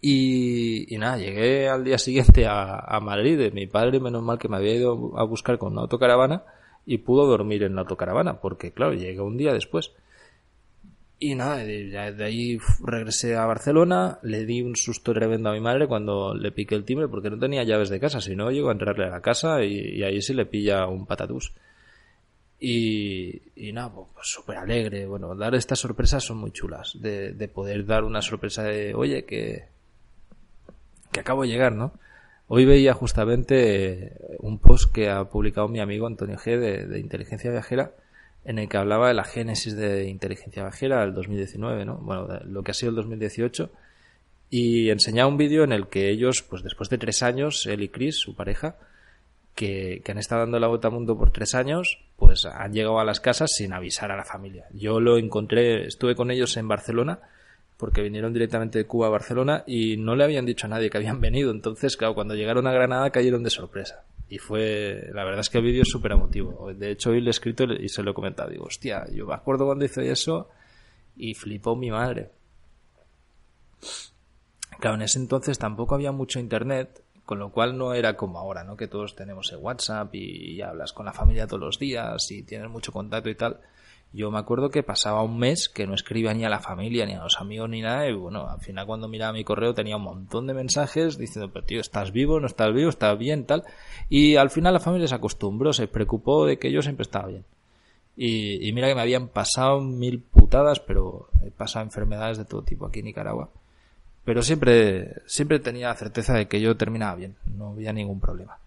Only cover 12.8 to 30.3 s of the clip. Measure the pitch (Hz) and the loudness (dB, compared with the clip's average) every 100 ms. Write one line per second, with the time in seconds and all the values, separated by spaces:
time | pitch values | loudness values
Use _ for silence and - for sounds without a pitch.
12.8 | - 117 113 - 120 113 113 110 - 151 | 2 -4 -4 -4 -2 0 0 -2 2 4
13.8 | 175 180 92 185 120 107 110 120 123 117 | 4 2 0 -4 -6 -6 -4 -4 -4 -4
14.8 | - 117 - 110 110 113 110 107 113 127 | -4 -4 -2 0 2 0 0 -2 0 0
15.8 | 147 113 104 98 98 101 101 - 104 104 | 2 0 -2 -2 -2 -4 -6 -6 -4 -4
16.8 | 104 131 151 107 101 107 131 139 113 107 | -2 -4 -2 -4 -8 -4 -2 -2 0 2
17.8 | 101 98 147 139 95 95 110 139 139 107 | 0 0 -2 -4 -6 -4 -2 0 0 0
18.8 | 104 101 92 90 - 120 160 156 104 101 | -2 -2 -4 -2 0 0 0 0 0 -2
19.8 | 107 - 98 98 101 135 101 107 104 98 | -6 -4 -2 -2 -2 -2 -2 -2 0 0
20.8 | 92 92 98 95 - 127 - - _ _ | 0 -4 -8 -6 -6 -8 -10 -14 _ _
21.8 | - _ _ _ _ _ _ _ 127 117 | -20 _ _ _ _ _ _ _ -2 0
22.8 | 113 107 104 95 90 - _ - 107 110 | 0 -2 -4 -6 -8 -12 _ -18 -12 -12
23.8 | 120 92 95 - - - - 110 92 117 | -12 -16 -20 -14 -12 -10 -10 -10 -4 -2
24.8 | 110 101 98 98 87 95 107 127 117 127 | -2 -6 -8 -8 -8 -6 -2 0 0 -4
25.8 | 123 113 123 139 - 113 104 - 92 80 | -4 2 2 2 -4 -8 -10 -10 -12 -10
26.8 | - - 110 101 98 98 104 - 98 104 | -14 -10 -8 -6 -8 -10 -10 -8 -6 -6
27.8 | 101 110 110 107 101 110 107 - 107 104 | 0 0 2 -2 -4 -6 -6 -6 -4 -4
28.8 | 104 110 139 135 - 110 110 - - _ | -4 -2 -2 -2 -4 -6 -6 -8 -14 _
29.8 | _ _ - - - | _ _ -20 -20 -20